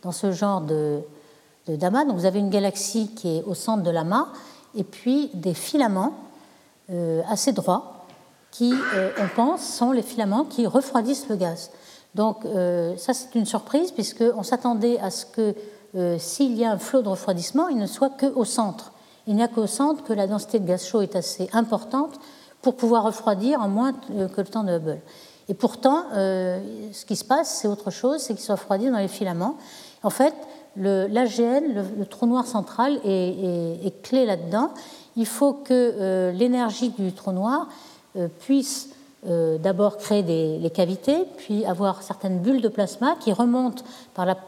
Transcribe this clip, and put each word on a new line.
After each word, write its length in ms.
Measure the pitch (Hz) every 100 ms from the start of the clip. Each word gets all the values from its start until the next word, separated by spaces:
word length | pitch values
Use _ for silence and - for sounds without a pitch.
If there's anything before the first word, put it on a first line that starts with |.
dans 100 | 180
ce 200 | 165 202
genre 280 | 175 202 190
de, 400 | 156 156 151 147 151 - - - _ _ -
de, 80 | 151
d'amas, 280 | 180 226
donc 120 | 294 190
vous 100 | 185
avez 140 | 190
une 100 | 202
galaxie 580 | 202 196 196 - 226 214
qui 240 | - 180 160
est 40 |
au 100 | 165
centre 280 | 170 - 220
de 80 | 175
l'amas, 360 | 165 160 214 330 - - - -
et 100 | 226
puis 460 | 185 - 247 269 294
des 220 | 180 175
filaments, 580 | 160 - 302 240 190 220 - - - - - _ _ -
euh, 320 | 175 170 160 170
assez 220 | 208 -
droits 520 | 202 190 185 - - - - - _ _
qui, 240 | - 240 262 269
euh, 160 | 208 190 -
on 160 | 196
pense, 280 | - 247 349
sont 300 | - - 240
les 100 | 262
filaments 420 | 214 226 208 208
qui 220 | 302 - 220
refroidissent 600 | 254 277 247 226 277 -
le 80 | 208
gaz. 340 | 175 165 - - - - _
Donc, 320 | 190 214 208 -
euh, 500 | 208 180 175 170 180
ça, 160 | -
c'est 220 | 247 -
une 100 | 233
surprise, 480 | 208 214 - 285 359
puisqu'on 500 | - 202 - 233 226
s'attendait 560 | 196 247 247 226 240 240
à 100 | 190
ce 160 | - -
que, 280 | - 214 202 - - -
euh, 220 | 190 175 170
s'il 380 | - - 277 226
y 80 |
a 80 | 233
un 60 | 196
flot 240 | - 269
de 80 | 208
refroidissement, 580 | 185 - 180 170 269 349
il 80 | 262
ne 80 |
soit 240 | 202 - 269
qu'au 380 | 277 277 269 208
centre. 460 | - 208 - - - - - -
Il 100 | 208
n'y 60 |
a 60 | 233
qu'au 180 | 233 208
centre 360 | - 285 302
que 120 | -
la 120 | 214 196
densité 320 | 208 - 226
de 80 | 180
gaz 200 | 180 -
chaud 160 | 226
est 120 | 190
assez 360 | 190 165 - 185
importante 680 | 226 226 202 - 262 311 - - - - -
pour 140 | 262 247
pouvoir 280 | 233 233
refroidir 560 | 214 220 - 196 226 285
en 80 | 208
moins, 240 | 196 262 262 -
euh, 160 | 208 185
que 120 | 190
le 60 | 196
temps 180 | 226
de 100 | 202
Hubble. 260 | 170 156 151 - - - - -
Et 40 |
pourtant, 500 | 196 233 - 254 302 339
euh, 440 | 208 190 190 185 185 202 220 214
ce 100 | 202
qui 120 | - 208
se 80 |
passe, 340 | - 269 311 -
c'est 80 | 208
autre 220 | 202 196
chose, 320 | - 247 302
c'est 100 | 277
qu'il 100 | 202
se 100 | -
refroidit 360 | 196 - 196 247
dans 80 | 233
les 120 | 196
filaments. 480 | - 196 170 196 311 - - - -
En 80 | 208
fait, 220 | - 277 311 - - -
le, 340 | 196 190 196 196
l'A 180 | 214 247
G 160 | 226
N, 320 | 233 269 311
le, 100 | 208 190 214
le 80 | 196
trou 180 | -
noir 220 | 233 247 247
central, 520 | 220 190 - 254 285
est, 60 | 208
est, 760 | 190 180 180 190 175 170 165 190
est 160 | -
clé 220 | - 254
là-dedans. 460 | 247 180 165 202 302 - - - - -
Il 100 | 226
faut 260 | - 285
que, 220 | 277 -
euh, 580 | 254 240 208 190 185 180
l'énergie 560 | 180 247 247 240 202 240
du 240 | 202 190
trou 200 | 185 -
noir, 360 | 185 208 285 330 - - - _ 190
euh, 120 | 170 170
puisse, 480 | - 277 254 - - - - _ 190
euh, 300 | 170 160 156
d'abord 400 | 175 185 208 208
créer 240 | - 208
des, 340 | 175 165 156 156
les 120 | 165
cavités, 560 | 165 175 185 - 302 370 -
puis 300 | - 208 214
avoir 360 | 175 202 190
certaines 360 | - 185 190 185
bulles 240 | 190 269
de 60 | 220
plasma 480 | 214 190 - 262 330
qui 120 | -
remontent 500 | 196 240 247 254 202 - - -
par 100 | -
la 120 | 180 185